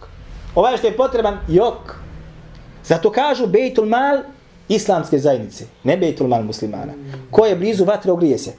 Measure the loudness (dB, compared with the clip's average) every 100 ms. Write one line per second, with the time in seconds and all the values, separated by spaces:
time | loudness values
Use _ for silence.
0 | -20 -20 -18 -16 -6 2 2 2 0 0
1 | 0 0 -2 -2 2 2 2 -2 -12 -18
2 | -16 -18 -20 -20 -20 -20 -20 -10 -2 2
3 | 2 2 0 0 2 2 2 0 2 2
4 | 2 0 -4 -18 -20 -14 -2 -2 2 0
5 | 2 0 2 0 -2 -14 -18 -6 0 2
6 | 0 0 0 0 -2 -6 -6 -8 -10 -12
7 | -14 -16 -2 4 4 4 0 2 2 2
8 | 0 2 2 2 -4